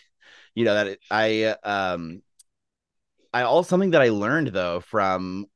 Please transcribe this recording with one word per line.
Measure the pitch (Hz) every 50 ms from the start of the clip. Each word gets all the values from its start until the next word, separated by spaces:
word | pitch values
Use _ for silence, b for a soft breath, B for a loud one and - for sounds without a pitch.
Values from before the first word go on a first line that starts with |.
| - _ _ b b b b b b b _
you | 110 117
know, | 110 101
that | 104 104 98 98 - _ _
I, | 104 110 110 110 110 110 110 110 107 - -
um, | 104 101 98 95 92 90 87 85 82 85 101 - _ _ - _ _ _ _ _ _ _ _ _ _ _ _ _ _ _ _ _ _ -
I | 123 123
all, | 117 135 170 180
something | - 180 180 196 190
that | 165 151
I | 131 120
learned | 110 101 101 110 143 165 151 127
though | 92 95 90 87 87 90
from | - - - 107 98 95 92 92 92 92 92 98 101 - _